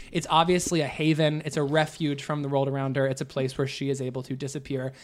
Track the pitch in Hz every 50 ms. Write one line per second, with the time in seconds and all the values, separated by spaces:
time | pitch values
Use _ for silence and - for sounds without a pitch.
0 | - - - 170 - - 156 160 165 175 180 175 175 - 175 160 143 127 - -
1 | 156 156 156 147 160 151 151 151 - 156 131 156 147 139 147 156 156 151 - -
2 | 165 147 143 139 - - 151 147 143 139 139 139 139 139 135 139 135 135 131 143
3 | 135 135 131 - 147 135 - 139 131 131 131 - 139 131 - - 139 139 139 131
4 | 131 127 123 131 127 - 135 131 143 131 - 147 135 - 139 131 127 131 135 -